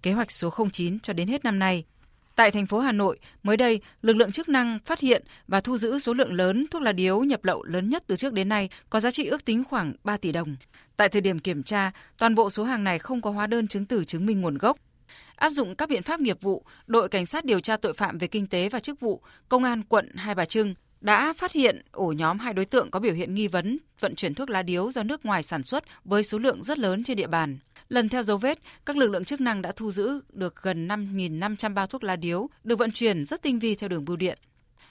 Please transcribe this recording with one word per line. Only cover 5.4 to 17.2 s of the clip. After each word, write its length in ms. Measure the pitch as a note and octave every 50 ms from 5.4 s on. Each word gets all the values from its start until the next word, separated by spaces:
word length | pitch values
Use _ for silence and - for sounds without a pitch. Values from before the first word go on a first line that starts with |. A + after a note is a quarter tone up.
| _ -
và 120 | F#3+ G3
thu 160 | F#3+ A#3+ B3+
giữ 220 | A#3 G#3 A#3 B3 C#4+
số 160 | C4+ - A#3+
lượng 180 | B3 C4+ - F3+
lớn 340 | F3 F#3 F#3 F#3+ A3+ C#4+ D#4
thuốc 120 | - E4+ D4
lá 100 | A#3 G#3
điếu 280 | F3+ F#3 F#3 F#3 G3+
nhập 240 | B3+ C#4+ C#4 G3+ -
lậu 180 | F#3+ E3+ - -
lớn 260 | - E3 F3+ F#3 G#3
nhất 160 | B3+ E4+ -
từ 100 | _ G3
trước 160 | F3+ - C#4 A#3+
đến 160 | G3+ F#3+ G3
nay, 200 | G#3+ G#3 G3 F#3+ - - - _
có 100 | - A3
giá 100 | G#3+ B3
trị 160 | B3 - D4
ước 180 | F3 - D4+ -
tính 200 | - A3 A3+ C4
khoảng 280 | - - A#3+ F3+ D3+ - - _
ba 120 | - G#3
tỷ 160 | G3+ - F3+ D3+
đồng. 240 | E3+ E3+ D3+ C#3+ C3 - _ _ - _ _ _
Tại 120 | - G#3 G3
thời 120 | G3+ G#3
điểm 180 | F#3+ F#3+ F#3 D#3+
kiểm 240 | - F#3+ F3 C#3+ C3+
tra, 300 | - G#3+ G#3 G3 F#3+ F3+ - - - _ _
toàn 160 | A3+ A#3 A3+
bộ 160 | G#3+ A3+ G3
số 140 | F#3+ - G#3+
hàng 200 | A#3+ C4 A3+ G3+
này 140 | G3 F3 E3
không 240 | - - C4 B3 A3
có 80 | G#3+
hóa 160 | G#3 G#3 G#3
đơn 220 | G#3+ A3+ A#3 A3+ G#3
chứng 180 | - G3+ G3+
từ 180 | G3 B3+ A3 E3+
chứng 220 | - - E3 F3+
minh 140 | G#3 A3+ G3
nguồn 180 | F3+ E3+ C#3+ C#3
gốc. 180 | F#3 A3 A#3+ - _ _ _ _ _ _ - - - - -
Áp 140 | - - D#4
dụng 260 | D4+ C#4+ B3+ F3+ F#3
các 120 | - D4+ D#4
biện 140 | D4 G3+ F3
pháp 180 | - D#4 E4+
nghiệp 160 | D4 A#3+ F#3 -
vụ, 240 | - G3 G3 - _ _ - - _
đội 220 | - A3+ A#3 G3+ -
cảnh 180 | - G3